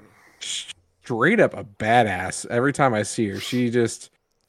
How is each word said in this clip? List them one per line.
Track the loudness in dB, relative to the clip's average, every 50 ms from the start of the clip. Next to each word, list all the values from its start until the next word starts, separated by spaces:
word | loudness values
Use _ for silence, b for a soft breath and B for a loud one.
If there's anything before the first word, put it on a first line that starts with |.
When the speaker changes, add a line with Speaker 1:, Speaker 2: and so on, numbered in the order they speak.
| -20 _ _ _ _ _ _ -16
Speaker 1:
<clears throat> |
Speaker 2:
straight | -12 -10 -10 -10 -12 -14 -18 _ _ _ _ _ -8 -4 -2 2 2 2 4 4
up | 4 2 2
a | -4 -14
badass | -14 -10 -4 2 4 4 6 4 4 0 -4 -6 -6 -8 -10 -8 -4
every | -2 0 0 0
time | 2 2 2 2
I | 2 0
see | -2 -2 -2 -2 -2 -2
her. | -4 -6
She | -8 -4 -2 -2 -2 0
just, | 0 0 0 0 -2 -8 -16 -20 _ _ _ _ _ _ _